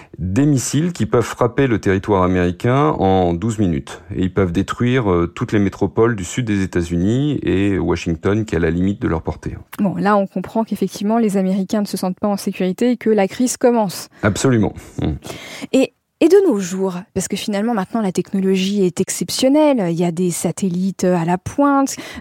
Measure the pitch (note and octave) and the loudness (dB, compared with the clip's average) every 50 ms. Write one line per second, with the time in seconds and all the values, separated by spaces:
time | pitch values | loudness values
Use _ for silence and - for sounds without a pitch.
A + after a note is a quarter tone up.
0 | - - - - E2 F2+ G2 B2+ C#3+ D3+ C#3+ B2+ - - - C#3 E3 F3+ F3 - | -20 -20 -12 -8 -6 -2 0 2 2 4 2 2 0 0 -2 0 0 -2 -2 -2
1 | G#2+ - - B2 A2 - - - B2+ A#2 - - C#3 C3 A2+ F2+ - G2+ F#2+ G2+ | -2 0 2 0 0 0 -2 -2 -2 0 2 0 0 2 2 0 0 0 0 0
2 | - - G#2 F#2 F#2 F2+ F#2 F2+ F2+ F2 F2 - - A#2+ B2+ C#3 D3 D#3 - - | 0 0 2 2 2 2 2 2 2 0 -2 -2 -2 0 2 2 2 0 0 0
3 | G2 F#2+ F#2+ F#2+ F#2 F2 E2+ E2 G2 A#2 A2 G#2+ G#2 F2 D#2 C#2 C#2 - - - | 0 2 2 2 2 2 0 0 -2 -4 -2 0 0 0 0 -2 -4 -8 -16 -18
4 | - - G2+ C2 F#2 F#2 - G#2 G2 F2 E2+ F#2+ G2 - - - B2+ A#2+ B2+ C3 | -14 -10 -4 -4 -2 -2 0 0 0 2 2 0 -2 -2 -2 -2 0 0 2 2
5 | A2+ G2+ F2+ F2 F2 E2+ - - B2 - - G#2 G2+ F#2+ - - G2+ F#2+ - A#2 | 2 2 2 2 0 0 -2 -6 -6 -2 0 0 0 0 0 -2 -4 -2 2 2
6 | A2+ A#2 A#2+ G2+ F2 - - - A#2+ G#2+ G#2 G2 F#2+ F2+ - F2+ E2+ E2+ F2 E2+ | 2 2 2 -2 -6 -6 -4 -4 -2 0 0 0 0 0 -2 -2 -2 0 0 0
7 | F2 G#2 A#2 C3 C#3+ D3+ C#3+ - - - F2 F#2+ G2+ G2+ G2 F2 E2+ E2 F2 E2+ | 2 2 2 0 0 0 -2 -2 -2 0 0 2 2 2 0 0 0 0 0 -2
8 | - F2+ E2 D#2+ - G2 G2+ A2 G#2+ - - D#2+ E2+ E2 E2 F2 F#2+ G2 G2+ - | 0 -4 -4 -2 0 0 0 0 0 -2 -2 0 0 0 0 2 0 0 0 -2
9 | - E2+ E2 D#2+ - - E2+ - - - - - - - - - G#3 F#3+ - E3+ | -2 -2 -2 -2 -4 -6 -8 -8 -8 -10 -10 -10 -14 -14 -6 -2 -2 -2 -2 0
10 | F3+ G3+ G#3+ G3+ G3 - - F#3+ F3+ - - A3+ A3+ - G#3 - G3+ F#3 - - | 0 2 2 2 0 -2 -4 -8 -8 -4 -4 -4 -4 -2 -2 -4 -4 -4 -4 -4
11 | G3+ G#3 A3 A#3 A3+ G#3 F#3 G3+ F#3 F#3 F#3+ G3+ F#3+ - - G#3+ G#3 - - F3+ | -4 -2 0 0 0 0 0 0 0 0 0 -2 -2 -2 -2 -2 -2 -2 -4 -4
12 | - F#3 F#3 - - G#3 G3+ G3 - G3+ F#3 - F#3+ F#3 F3+ - A#3 B3 B3 - | -4 -4 -4 -2 -2 -2 -2 -2 -4 -6 -4 -2 -2 -2 0 0 0 0 0 0
13 | - G#3+ A3 G#3 F#3+ F#3+ - - B3+ A#3+ - - - B3 A#3+ A#3 G#3+ F3+ - - | 2 2 2 2 2 0 0 -2 -2 -2 -2 2 2 2 4 4 0 0 -2 -8
14 | - - _ - - G#2 F#2 - - C3+ B2 A2 G2 - - - - - - - | -14 -16 _ -2 -2 -2 0 2 2 2 4 4 2 0 -2 -6 -18 -16 -8 -4
15 | - D#2+ D2 C#2 - - - - - - - - - - - C4 C4 - _ _ | -4 -4 -4 -4 -8 -14 -14 -14 -14 -16 -16 -14 -10 0 2 2 2 2 _ _
16 | _ _ _ - - D#4 F4+ G#4 G4 F4 A3+ G3+ F#3+ E3+ F#3 F#3 F#3+ F#3+ F3 F3 | _ _ _ 2 4 6 6 6 6 4 2 0 -2 -4 -4 -2 -2 -2 -4 -6
17 | F#3+ _ - G3 F#3 - G#3 F#3+ - - G#3 G3 G#3 A#3 A#3+ G3+ F#3 - - A3+ | -10 _ -6 -6 -4 -4 -6 -6 -4 -4 -2 -2 0 0 0 -2 -2 -2 -2 -2
18 | G#3+ F#3 F3 - F3 - - G3 F#3+ F#3+ F#3+ F#3+ F#3+ G3 G3+ G#3 F#3+ F3+ E3+ - | -2 0 -2 -2 -4 -2 -2 -2 0 2 2 2 0 0 0 2 0 0 2 0
19 | F#3+ - - - - - - - C4 C4 C#4 D4+ D#4 D4 C#4 A#3+ F#3+ E3+ E3+ D#3+ | -4 -4 -2 -6 -6 -6 -2 0 2 4 4 6 4 4 4 2 2 0 0 0
20 | F3+ F3 E3 E3 F#3 F3 E3 - - F3+ - - G#3 F#3+ E3+ F3+ F#3 G3 F3+ - | 0 0 0 0 0 -2 -2 -2 -2 -4 -2 -2 -2 -2 0 0 -2 -2 -2 0
21 | - F3+ F3+ F3 E3 E3+ F3 F3+ - - - - C#4 C#4+ C#4 C4+ C4+ C4 - - | 2 2 2 2 2 0 0 0 -2 -6 0 2 2 4 4 2 2 0 -2 -8
22 | - - - - | -12 -14 -12 -6